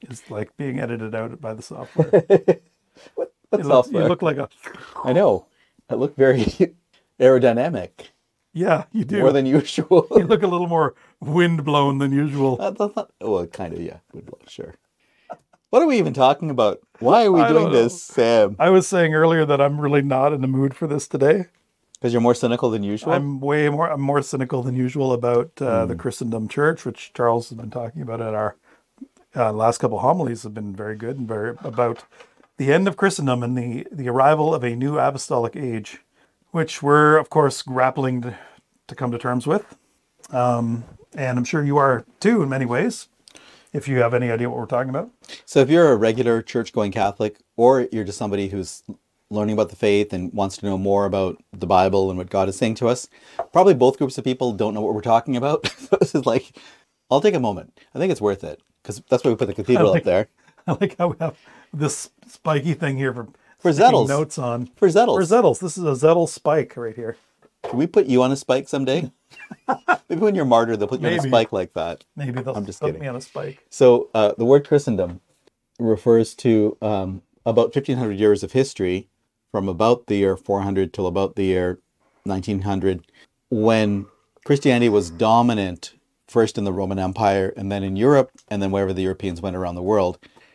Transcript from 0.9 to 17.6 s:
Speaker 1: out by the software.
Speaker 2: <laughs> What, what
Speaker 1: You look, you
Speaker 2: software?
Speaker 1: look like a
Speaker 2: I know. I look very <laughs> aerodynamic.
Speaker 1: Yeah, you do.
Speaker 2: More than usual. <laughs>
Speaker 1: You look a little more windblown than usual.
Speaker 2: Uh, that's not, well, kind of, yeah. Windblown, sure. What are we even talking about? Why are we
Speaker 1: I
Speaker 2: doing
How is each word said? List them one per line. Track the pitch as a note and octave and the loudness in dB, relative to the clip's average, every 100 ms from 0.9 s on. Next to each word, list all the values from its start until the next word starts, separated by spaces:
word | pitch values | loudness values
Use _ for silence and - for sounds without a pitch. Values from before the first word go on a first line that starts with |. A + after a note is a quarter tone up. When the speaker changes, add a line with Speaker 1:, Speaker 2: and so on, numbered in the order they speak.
| A#2 A2 A2 | -8 -8 -8
Speaker 1:
out | A2+ A#2+ | -10 -10
by | A2+ | -12
the | A2 | -12
software. | - - B2+ - D#3+ | -14 -18 -6 -2 2
Speaker 2:
<laughs> | G3 - G3 - E3+ _ _ _ _ - - | 2 4 4 4 0 _ _ _ _ -16 -10
What, | - _ _ | -10 _ _
what | G#3 | -4
Speaker 1:
You | D3 | 4
look, | C3 B2 | 4 4
you | |
Speaker 2:
software? | C4+ G#2 | 0 0
Speaker 1:
look | F3 | 0
like | D#3+ C3+ | -2 -4
a | C3+ _ - - - - | -6 _ -20 -18 -18 -8
Speaker 2:
I | - | -2
know. | C#3+ F#3+ G2 - _ _ _ - | 2 4 2 -2 _ _ _ -8
I | A#2 | -4
look | C#3 - | -4 4
very | C3+ C3 G#2+ | 4 4 2
<laughs> | - F#3 - _ _ _ - | 0 -2 -2 _ _ _ 4
aerodynamic. | B2+ C3 A#2+ A#2 D3 C3+ F2 - - _ _ _ _ | 6 6 4 2 -2 -4 -8 -14 -20 _ _ _ _
Speaker 1:
Yeah, | D#3+ F#3+ D3+ - | -4 0 0 -2
you | A3 | -6
do. | C3+ G3+ | -4 0
Speaker 2:
More | D3+ | 2
than | C#3 C3+ | 2 2
usual. | D3 C#3 - - F3+ - | 0 0 -6 2 2 4
<laughs> | A3 | 2
Speaker 1:
You | E3+ | 2
look | G#3+ | 2
a | F#3+ | 0
little | F3 F3 | -2 -2
more | E3 D3 - _ _ | 0 -2 -4 _ _
windblown | - D#3+ F3 E3 C#3+ D3 C#3+ C#3 | -2 2 2 0 0 0 2 0
than | C#3 | 0
usual. | C#3 D3+ C#3+ C3+ B2+ | 0 -2 0 0 0
Speaker 2:
Uh, | G3 | -4
that's | G3 G#3 G#3 | -4 -6 -6
not, | G#3 _ | -12 _
well, | A2 F#2+ E2+ | -4 -4 -4
kind | - F2 | -8 -10
of, | E2+ | -10
yeah. | E2+ E2 _ | -12 -14 _
Windblown, | G#2 - - _ | -20 -20 -20 _
sure. | - - - _ _ _ _ - - _ _ _ | -18 -18 -20 _ _ _ _ -20 -20 _ _ _
What | A#3 | 2
are | D#4+ | 4
we | B3 | 2
even | D#3 | 0
talking | C3+ C3 C#3+ D#3+ | 2 2 2 -2
about? | B2+ G#2+ - _ _ | 0 0 0 _ _
Why | A#2+ G#3 A3 | 2 4 6
are | |
we | F3 | 4
Speaker 1:
I | - | 4
Speaker 2:
doing | D#3+ | 4